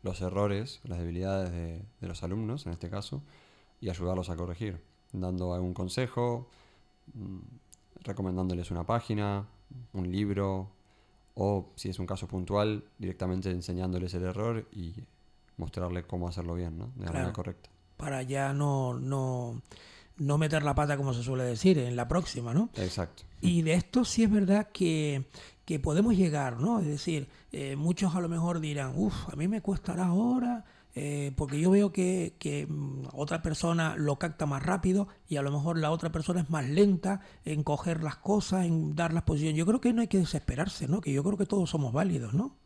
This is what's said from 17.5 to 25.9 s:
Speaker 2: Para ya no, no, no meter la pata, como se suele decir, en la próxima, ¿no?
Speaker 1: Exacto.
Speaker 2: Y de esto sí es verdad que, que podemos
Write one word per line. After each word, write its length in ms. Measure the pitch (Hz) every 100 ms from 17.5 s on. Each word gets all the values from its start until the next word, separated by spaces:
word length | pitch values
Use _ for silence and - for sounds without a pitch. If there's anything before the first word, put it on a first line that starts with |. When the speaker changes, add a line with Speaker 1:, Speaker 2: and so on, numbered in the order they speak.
| 190 - _ _ -
Speaker 2:
Para 260 | 143 135
ya 300 | 127 139 139
no, 400 | 143 147 139 127 123
no, 600 | 131 139 131 127 123 117 - - - - - -
no 220 | 143 147
meter 240 | 156 156
la 120 | 147
pata, 220 | 135 147 143
como 160 | 139
se 100 | 120
suele 220 | 120 131
decir, 340 | 123 113 185 165
en 180 | 123 120
la 120 | 120
próxima, 460 | 170 170 - 120
¿no? 160 | 131 233 -
Speaker 1:
Exacto. 480 | 92 - 85 - - -
Speaker 2:
Y 200 | 185 170
de 120 | 160
esto 300 | 175 - 254
sí 180 | 240 -
es 60 | 226
verdad 380 | 208 190 202 208
que, 540 | - 180 160 151 139 131 - - - -
que 120 | 156
podemos 380 | 156